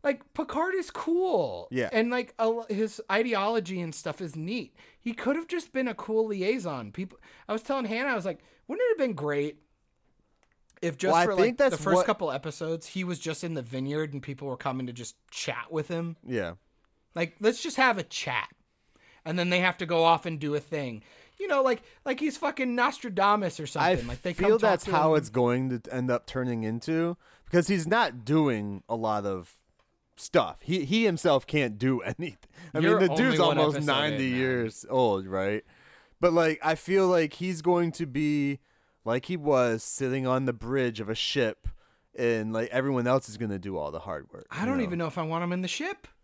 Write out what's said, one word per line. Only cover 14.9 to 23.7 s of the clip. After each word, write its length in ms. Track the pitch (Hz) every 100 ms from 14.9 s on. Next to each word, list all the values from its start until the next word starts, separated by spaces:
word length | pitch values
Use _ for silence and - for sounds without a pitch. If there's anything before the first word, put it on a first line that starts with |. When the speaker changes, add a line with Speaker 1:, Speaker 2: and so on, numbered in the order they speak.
Speaker 1:
just 240 | 123 117 - _
chat 340 | - - 120 -
with 160 | 160 151
him?" 280 | 170 170 165
Speaker 2:
Yeah. 300 | - 120 87 87 _ _ _ _ _ -
Speaker 1:
Like, 180 | 170 _
let's 200 | 208 247
just 140 | 330 262
have 220 | 262 202
a 40 |
chat. 440 | - - - 120 - _ _ _ _ _ _ _ 160
And 120 | 175
then 100 | 175
they 120 | 180
have 180 | 185 175
to 80 | 170
go 180 | 170
off 220 | 165 165 170
and 120 | 156
do 160 | 147
a 60 | 147
thing. 420 | - 156 131 110 - - - _
You 100 | 381
know, 140 | 285
like, 200 | 262 240 - _
like 160 | 285 269
he's 160 | 302 262
fucking 380 | 294 311 254
Nostradamus 840 | 240 262 277 247 190 196 208 185 -
or 40 |
Speaker 2:
I 40 | 147